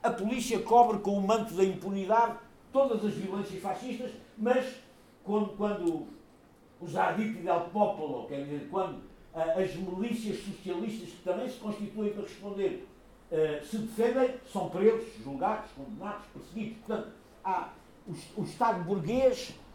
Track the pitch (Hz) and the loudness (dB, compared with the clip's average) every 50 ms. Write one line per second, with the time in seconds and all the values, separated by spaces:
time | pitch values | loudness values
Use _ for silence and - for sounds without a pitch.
0 | - - - - 196 214 254 254 - - 226 185 - - 220 240 240 214 214 202 | 2 0 0 0 0 0 0 0 0 0 0 0 4 6 8 8 10 8 6 0
1 | - 196 202 202 196 190 220 226 - - 165 180 190 190 180 - - 196 196 196 | 0 0 0 2 4 4 4 4 2 -2 2 4 4 4 4 -2 -4 -4 -4 -2
2 | 190 180 220 226 233 226 - - - - - - - - - 269 277 262 226 196 | 2 4 6 6 6 4 2 -6 -12 -20 -20 -20 -20 -2 2 4 4 4 2 0
3 | 208 208 - - 196 190 190 202 196 - - 170 - 196 175 - 240 262 220 - | 0 0 -2 -2 -4 -4 -4 -4 -4 -4 -6 -6 -4 -4 -4 -4 -6 -8 -6 -6
4 | 247 214 - - - - - - 214 240 254 254 254 - - - - - - - | -6 -8 -10 -12 -18 -20 -8 -2 2 4 4 4 2 -2 -8 -14 -18 -20 -20 -20
5 | - - - - - 185 202 214 208 196 - - 208 208 202 180 175 165 160 151 | -20 -20 -20 -16 -6 -2 0 0 0 0 -2 -2 -2 0 0 0 0 0 0 -2
6 | - - - - - - - - - - - - - - - - 175 156 139 190 | -6 -10 -14 -18 -20 -20 -20 -20 -20 -20 -20 -20 -20 -20 -18 -14 -12 -6 0 0
7 | - 165 - 208 220 - - 175 165 185 170 170 170 - - 208 202 202 202 - | 2 2 2 0 0 -2 -2 -4 0 2 2 2 2 0 2 4 4 4 4 -2
8 | 156 143 - - - - 143 139 139 143 147 143 - - - 190 - 160 143 - | -4 -4 -4 -6 -6 -6 -6 -6 -6 -6 -6 -6 -6 -4 -2 0 0 0 -4 -10
9 | - - - - - - - 165 160 165 165 185 190 185 - 175 190 180 180 190 | -14 -16 -20 -20 -20 -12 -4 -2 0 0 2 2 2 0 0 -4 -6 -6 -4 -2
10 | 220 240 - 233 220 202 180 - - 202 156 - - - - 226 214 - - - | -2 -2 -2 -4 -4 -4 -6 -6 -6 -10 -10 -8 -6 -4 -4 -2 -2 -4 -4 -6
11 | - - - - - 185 196 214 254 - - - 208 214 202 - 208 - - 214 | -10 -12 -14 -8 -4 -2 -2 -2 -2 -6 -6 -8 -6 -6 -6 -6 -6 -8 -4 -2
12 | 214 202 - - 175 - - - 196 202 196 202 196 170 175 - - - - - | -2 -2 -2 -4 -8 -10 -12 -12 -10 -8 -4 0 0 0 0 -2 -10 -16 -20 -20
13 | - - - - - - 165 156 156 151 151 147 - - 214 220 - - - 214 | -20 -20 -20 -20 -10 -4 2 2 2 2 2 -4 -6 -6 -6 -4 -4 -4 0 2
14 | 233 240 254 262 254 247 262 - - - - 202 - - - - 202 226 226 - | 2 2 4 4 4 2 2 -4 -12 -6 -4 -4 -4 -2 -2 6 6 6 6 6
15 | - - - 214 - 139 139 135 175 208 220 220 - - - 269 269 - 214 - | -2 -8 -12 -12 -10 -8 -4 0 0 0 0 0 -6 -12 -14 -14 -12 -12 -12 -10
16 | 185 202 208 - - - - 143 - - 165 220 214 - - - - - 214 202 | -8 -8 -10 -10 -12 -16 -18 -18 -18 -10 -8 -6 -6 -6 -8 -12 -8 -6 -4 -4
17 | - - - - - - - - - 190 185 180 175 - - - - - - - | -4 -8 -14 -20 -20 -20 -20 -8 -2 0 0 0 -2 -4 -12 -18 -20 -20 -20 -20
18 | - - 160 - - - - 220 185 - - - 240 214 180 180 170 165 202 196 | -12 -10 -10 -10 -12 -12 -6 -6 -6 -6 0 2 2 2 4 2 0 0 -2 0
19 | 156 170 233 262 262 254 240 - - - - - - - - | 0 2 2 6 6 6 6 4 -6 -10 -12 -16 -18 -20 -20